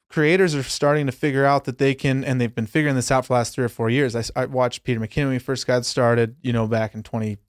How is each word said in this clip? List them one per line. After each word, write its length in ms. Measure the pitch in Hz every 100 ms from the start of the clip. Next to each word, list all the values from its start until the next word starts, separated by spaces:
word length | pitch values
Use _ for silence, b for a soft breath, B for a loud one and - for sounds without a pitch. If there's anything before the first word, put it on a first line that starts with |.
| _
creators 440 | - 151 185 185 147
are 80 |
starting 420 | 127 - 147 151 139
to 60 |
figure 340 | - 151 135 139
out 180 | 139 139
that 120 | 127
they 180 | 139 135
can, 280 | 139 135 139
and 160 | 127
they've 120 | 120
been 120 | - 110
figuring 300 | 160 151 131
this 160 | 120
out 120 | 131 -
for 40 |
the 40 | 123
last 180 | 117 -
three 80 |
or 60 | 120
four 200 | - 117
years. 260 | 127 135 113
I 40 |
s-, 120 | 110 -
I 100 | 131
watched 380 | 127 123 -
Peter 160 | - 117
McKinnon 260 | 110 - 139
when 80 |
he 60 | 127
first 260 | - 127 -
got 180 | 123 120
started, 500 | - 120 117 117 120
you 100 | 127
know, 160 | 117 110
back 280 | 113 110 113
in 80 |
twenty 340 | 110 117 107 104